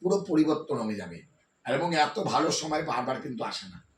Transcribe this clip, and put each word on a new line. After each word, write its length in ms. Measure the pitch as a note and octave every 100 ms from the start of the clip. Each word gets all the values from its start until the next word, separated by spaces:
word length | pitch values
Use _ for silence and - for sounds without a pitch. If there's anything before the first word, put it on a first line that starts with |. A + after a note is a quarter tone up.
পুরো 240 | F3+ G3 F3+
পরিবর্তন 500 | D#3 D3+ D3 - B2
হয়ে 180 | A2 G2
যাবে। 260 | F2 E2+ - _ _ _
আর 120 | B2 D#3+
এবং 200 | E3+ D#3+
এত 240 | D#3 D3+
ভালো 320 | C3+ D3 D#3+
সময় 320 | - D#3+ D#3
বারবার 380 | D#3 A#2+ B2+ -
কিন্তু 220 | - A2+
আসে 220 | A#2 - F#2+
না। 160 | - -